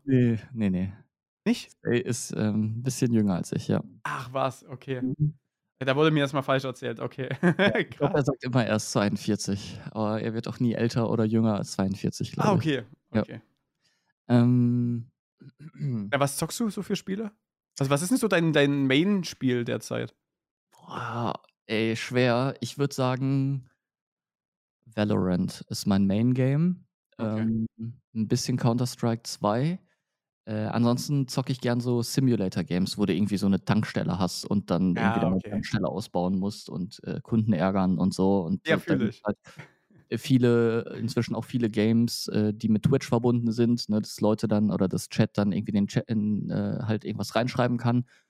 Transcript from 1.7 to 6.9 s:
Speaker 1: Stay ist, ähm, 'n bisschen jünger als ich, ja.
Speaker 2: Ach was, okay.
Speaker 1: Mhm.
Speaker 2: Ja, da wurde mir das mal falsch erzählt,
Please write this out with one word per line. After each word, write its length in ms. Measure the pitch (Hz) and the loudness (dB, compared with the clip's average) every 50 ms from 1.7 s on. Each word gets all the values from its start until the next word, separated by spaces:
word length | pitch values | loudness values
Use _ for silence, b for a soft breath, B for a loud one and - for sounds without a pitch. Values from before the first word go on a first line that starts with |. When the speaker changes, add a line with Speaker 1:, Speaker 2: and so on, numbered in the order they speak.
| _ _ - | _ _ -2
Speaker 1:
Stay 160 | 104 113 120 | 0 0 0
ist, 320 | - - 123 - - - - | 0 -2 -4 -6 -6 -6 -4
ähm, 420 | - 110 107 104 107 107 107 110 117 | -2 0 0 2 0 0 -2 -2 -4
'n 20 | 120 | -4
bisschen 300 | 131 123 - - 123 120 | -4 -2 0 0 2 4
jünger 220 | 110 107 101 92 | 4 4 2 2
als 160 | 85 - - - | 0 -2 -4 -6
ich, 160 | - - - | -6 -2 -2
ja. 140 | 104 101 - - - - - | -2 -2 -2 -6 -10 -14 -10
Speaker 2:
Ach 280 | - - - 127 120 127 | -8 -8 -8 -8 -6 -4
was, 320 | 135 135 135 120 - - | -2 -2 -2 -4 -6 -14
okay. 380 | - 139 120 - - 135 127 123 | -16 -16 -12 -10 -8 -6 -4 -4
Speaker 1:
Mhm. 340 | 127 131 - 151 147 151 - _ _ _ _ _ _ _ - | -4 -2 -2 -2 -2 -2 -6 _ _ _ _ _ _ _ -6
Speaker 2:
Ja, 60 | 131 | -2
da 100 | 135 131 | 0 2
wurde 140 | 139 156 160 156 | 4 4 4 4
mir 100 | 151 143 | 4 2
das 80 | 139 147 | 0 0
mal 80 | 147 127 | -2 0
falsch 220 | - 139 131 127 | 0 0 0 0
erzählt, 360 | 135 123 - - 123 | -4 -8 -8 -6 -8